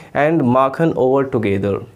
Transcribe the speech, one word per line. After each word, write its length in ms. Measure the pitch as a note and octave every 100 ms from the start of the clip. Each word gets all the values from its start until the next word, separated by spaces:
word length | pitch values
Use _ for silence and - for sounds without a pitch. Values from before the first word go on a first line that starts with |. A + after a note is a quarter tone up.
| - C#3
and 260 | D3 E3
माखन 500 | B2 B2+ C3+ C3+ E3
over 400 | - B2+ C#3 C3+ A#2+
together, 400 | G#2+ F#2+ G2+ F#2+ -